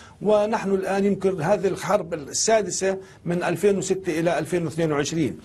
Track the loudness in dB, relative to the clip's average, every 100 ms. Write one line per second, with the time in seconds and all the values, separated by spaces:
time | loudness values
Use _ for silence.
0 | -20 -4 2 4 4 0 0 0 0 0
1 | 2 2 0 0 2 2 2 -2 0 0
2 | 0 -8 -6 -2 2 2 2 -2 -2 -2
3 | -8 -12 -4 -2 -2 2 2 2 0 -2
4 | -2 0 0 0 -2 -2 -2 -2 0 0
5 | 0 0 -2 -4